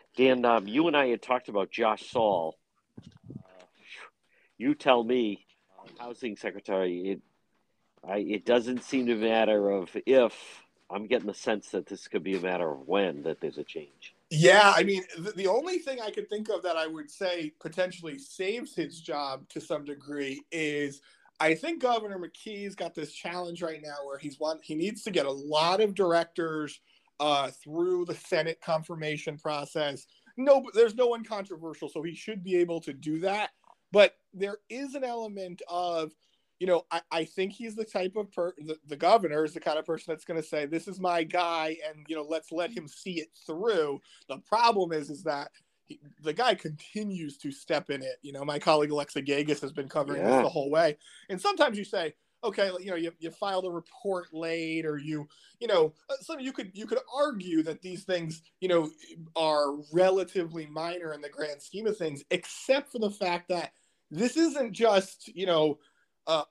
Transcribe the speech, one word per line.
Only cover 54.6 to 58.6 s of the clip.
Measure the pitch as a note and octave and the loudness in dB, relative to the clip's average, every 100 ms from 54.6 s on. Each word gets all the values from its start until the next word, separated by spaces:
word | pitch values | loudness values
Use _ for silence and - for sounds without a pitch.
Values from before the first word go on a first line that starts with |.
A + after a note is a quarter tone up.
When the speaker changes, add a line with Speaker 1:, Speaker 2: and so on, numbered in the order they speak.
| E3 D#3+ | -4 -4
Speaker 2:
or | D#3+ D3 | -4 -4
you, | D3 D3+ D3 _ - _ | -4 -6 -8 _ -20 _
you | A#3 | 2
know, | F#3+ D#3 - - | 4 4 0 -10
uh, | C5+ | -8
so | - D#4+ | -8 -8
you | C4 | -8
could, | C4 G#3 | -8 -10
you | F#3 A3 | -12 -4
could | A3+ - | -4 -2
argue | C4 D4 A3+ F3+ D#3+ | 0 0 -2 -2 0
that | D#3 D3 | 0 -4
these | F#3 F3+ | -10 -10
things, | - F3+ E3 D#3+ _ _ | -4 -4 -4 -10 _ _